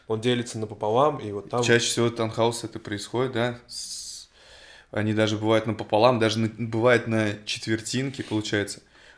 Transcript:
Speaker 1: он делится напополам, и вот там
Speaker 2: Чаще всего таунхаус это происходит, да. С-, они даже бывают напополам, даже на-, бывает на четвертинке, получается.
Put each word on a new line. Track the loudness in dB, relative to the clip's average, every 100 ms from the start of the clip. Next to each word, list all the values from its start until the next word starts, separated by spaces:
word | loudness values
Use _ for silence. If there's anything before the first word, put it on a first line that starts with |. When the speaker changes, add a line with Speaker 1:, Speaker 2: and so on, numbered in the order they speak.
| -6
Speaker 1:
он | -2
делится | 0 0 -2 -6
напополам, | -8 -4 0 4 2 0
и | -6
вот | -8 -4
там | -2
Speaker 2:
Чаще | 4 4 4
всего | 2 0
таунхаус | 0 -4 2 0 0
это | -8 -10
происходит, | -8 -8 -4 -2 -2
да. | 0 -2 -4 -12
С-, | -14 -12 -12 -12 -16 -18 _ -20 -20 -20 -20 _
они | -2 0
даже | 2 2 2
бывают | 2 2 2
напополам, | -4 0 4 6 6
даже | 2 2
на-, | -2 -2 -4
бывает | 2 4 4 4
на | 0 0 -4 -8
четвертинке, | -8 -2 -4 -2 -4 -4 -6
получается. | -4 -4 0 -2 -2 -6 _ -20 -20